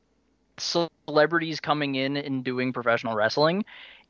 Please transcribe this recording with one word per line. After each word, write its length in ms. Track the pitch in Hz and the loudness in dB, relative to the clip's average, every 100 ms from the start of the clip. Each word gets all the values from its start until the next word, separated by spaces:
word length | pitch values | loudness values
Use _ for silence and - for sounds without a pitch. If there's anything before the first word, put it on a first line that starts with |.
| _ _ _ _ _ - | _ _ _ _ _ -10
celebrities 1040 | - 175 165 _ - 151 151 165 165 151 | -4 -2 -2 _ 0 4 4 2 -2 -4
coming 360 | 160 147 143 131 | -2 0 0 -2
in 200 | 135 143 | -2 -4
and 280 | 147 131 | -4 -4
doing 280 | 127 127 127 | -4 -2 -2
professional 420 | 127 117 117 117 107 | -2 0 0 0 0
wrestling 500 | 110 143 151 190 - - - - _ | 0 2 2 2 -4 -10 -20 -20 _